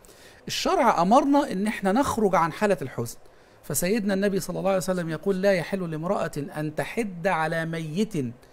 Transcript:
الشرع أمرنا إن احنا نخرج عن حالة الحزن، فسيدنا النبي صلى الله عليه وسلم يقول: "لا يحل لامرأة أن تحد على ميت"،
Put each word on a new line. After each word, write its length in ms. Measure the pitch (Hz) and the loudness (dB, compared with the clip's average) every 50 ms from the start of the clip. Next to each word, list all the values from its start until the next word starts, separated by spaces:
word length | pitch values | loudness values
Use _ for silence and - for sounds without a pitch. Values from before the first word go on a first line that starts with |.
| - - - - - - - - - - | -20 -20 -20 -20 -20 -20 -20 -18 -12 -8
الشرع 540 | - - - 285 359 359 277 220 165 156 | -6 -2 0 2 2 4 6 6 6 4
أمرنا 500 | 170 185 226 277 311 277 285 285 294 - | 4 6 6 6 6 6 4 4 2 2
إن 160 | - 185 202 214 | 0 -2 -2 -2
احنا 240 | 214 - - 190 | -2 0 0 2
نخرج 440 | 185 247 285 - - - 214 190 180 | 2 2 2 0 0 0 2 2 4
عن 160 | 180 165 165 | 4 2 2
حالة 260 | 147 - 214 208 190 - | 0 0 0 2 2 0
الحزن، 360 | 147 127 - - 117 117 - - - - - - - _ - - - | -2 -6 -6 -6 -6 -8 -8 -14 -18 -20 -20 -20 -20 _ -20 -16 -10
فسيدنا 500 | - 156 - 180 175 208 240 190 208 196 | -6 -4 -2 0 0 0 0 0 0 0
النبي 260 | 190 202 208 196 190 | 2 2 2 0 0
صلى 200 | - - 175 165 | -2 -4 -6 -2
الله 100 | 170 190 | 0 0
عليه 80 | 196 185 | 0 0
وسلم 320 | 180 185 185 180 170 160 | 0 0 -2 -2 -2 -4
يقول: 320 | 160 151 - 196 196 185 | -4 -4 -2 -2 0 2
"لا 120 | 185 202 196 | 2 2 2
يحل 380 | 175 151 - - 190 180 165 | 2 0 -2 -4 -4 -4 -4
لامرأة 400 | 156 151 160 180 202 208 - 160 - 151 | -6 -4 -2 -2 -2 -2 -2 -4 -4 -6
أن 380 | 139 - - 151 156 156 151 | -8 -6 -6 -6 -6 -4 -4
تحد 520 | - 143 - - 220 240 202 180 170 165 196 | -4 -6 -4 -4 -6 -6 -6 -6 -4 -2 0
على 380 | 180 160 160 160 165 165 160 | 0 0 0 0 -2 -2 -4
ميت"، 680 | 165 165 165 165 156 151 185 220 214 - 160 131 117 120 - - - | -4 -6 -6 -8 -4 -2 -2 -2 -2 -2 -4 -4 -6 -6 -12 -18 -20